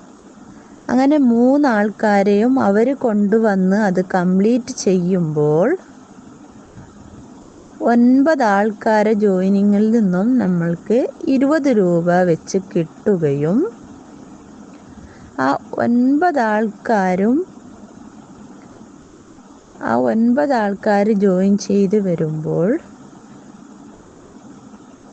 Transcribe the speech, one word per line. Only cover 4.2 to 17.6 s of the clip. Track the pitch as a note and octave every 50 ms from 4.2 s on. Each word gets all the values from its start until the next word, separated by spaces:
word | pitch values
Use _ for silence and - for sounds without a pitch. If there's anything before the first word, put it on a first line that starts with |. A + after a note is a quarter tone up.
| F3 F#3 F#3 F#3+ G3+ A3 B3 C4 A#3 - B3+
ചെയ്യുമ്പോൾ | - - G#3 F#3 F#3 F3 F3 G3 F3+ E3+ D#3 D3+ D3+ D3 D3+ D3+ D#3+ F#3 B3+ F4 F#4+ - - - - - - - - - - - - - - - - - - - - - - - - - - - - - - - - - - - - - - - - -
ഒൻപത് | A3+ A#3+ A#3+ A#3+ B3 B3+ C4+ C#4 D#4+ D#4+ C#4 B3+
ആൾക്കാരെ | G#3+ G3 G3 G#3 A3 G3+ - - A#3 G#3+ G#3+ G#3 G#3+ A3+
ജോയിനിങ്ങിൽ | G3+ G#3+ G#3 F#3+ F#3 F#3 F#3+ G3+ G3 G3+ G3+ G3+ G3+ G#3+ A3
നിന്നും | A3 A#3+ G#3+ F#3 F3+ F3+ G3 A#3+ C4
നമ്മൾക്ക് | B3 G#3 F#3 F3+ F3 E3 E3+ E3+ E3+ - - G#3 B3 D#4+ - - - -
ഇരുപത് | - C4+ C4 C4+ C4+ D#4 D#4+ C#4 D4
രൂപ | B3 G#3+ F#3+ F3+ F3 E3+ E3+ F3 F3 F3+
വെച്ച് | F#3 F3+ D#3+ - - - - G3 F#3
കിട്ടുകയും | - - F3+ E3 - - - - A3 G3+ E3+ E3 C#3+ C#3 C#3+ D3 D#3 F#3+ B3 F4 A#4 A#4 - - - - - - - - - - - - - - - - - - - - - - - - - - - - - - - - C4+
ആ | C4 C4+ C#4+ - - - -
ഒൻപത് | - - A#3 A#3+ A#3+ B3 C4 C#4 D4 F4 F4+ D4+ C#4
ആൾക്കാരും, | A#3 A3 G#3+ G#3+ A3+ G#3+ G3+ - - - A#3 G3+ F#3 F#3 F3+ F#3 G3 A3 B3+ D#4 F#4 - - -